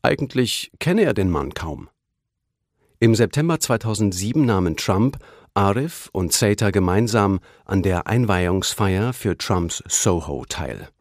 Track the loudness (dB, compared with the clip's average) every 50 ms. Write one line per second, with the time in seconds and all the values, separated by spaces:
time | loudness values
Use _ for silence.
0 | 2 0 0 0 -4 -4 -2 -2 -2 0 -2 -6 -8 -12 _ _ -2 0 2 2
1 | 2 0 0 0 0 0 0 0 -2 -4 -8 -8 -8 -8 -8 -10 -14 -20 _ _
2 | _ _ _ _ _ _ _ _ _ _ _ _ _ _ _ _ _ _ _ _
3 | 4 4 6 4 2 2 2 -2 0 0 0 -2 0 -2 -2 -2 0 -2 0 0
4 | 0 0 0 -2 -4 -2 2 2 2 4 4 2 2 0 0 -2 -2 0 2 2
5 | 2 0 0 -4 -16 -18 -20 -20 -20 _ _ 0 2 2 2 0 -2 -6 -8 -12
6 | -18 -8 _ -4 -2 -2 0 2 2 2 2 2 0 2 2 2 2 4 2 2
7 | 2 2 2 2 4 4 2 0 _ -10 -20 _ _ -2 0 2 2 2 0 0
8 | -2 0 0 0 2 2 0 0 0 0 0 0 -2 -4 -2 -2 0 0 2 0
9 | 0 -2 -4 -4 -4 -4 -4 -4 -2 -2 -2 0 0 -2 -6 -8 -8 -4 -2 0
10 | 0 2 0 0 -2 -6 -8 -8 -8 -10 -8 -8 -8 -8 -8 -12 -14 -18 _ _